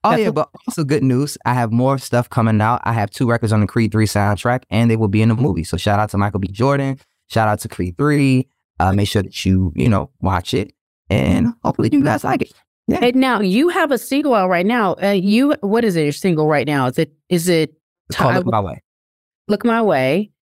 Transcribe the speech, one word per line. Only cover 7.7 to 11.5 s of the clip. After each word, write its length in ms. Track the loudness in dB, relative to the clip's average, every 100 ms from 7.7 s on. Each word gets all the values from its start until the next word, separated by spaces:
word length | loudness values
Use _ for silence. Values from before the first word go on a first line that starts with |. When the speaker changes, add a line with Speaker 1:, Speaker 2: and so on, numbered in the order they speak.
| -6 -6 -2
Speaker 1:
three. 500 | 0 2 2 2 -2 _ _ -2
Uh, 140 | 0
make 140 | 2 0
sure 140 | -2
that 220 | -4 -4
you, 280 | 0 2 0 0
you 120 | 2
know, 220 | 0 -2 _
watch 340 | -2 -2 -2
it, 180 | -4 -4 _ _ _ _
and 380 | 0 2 2 0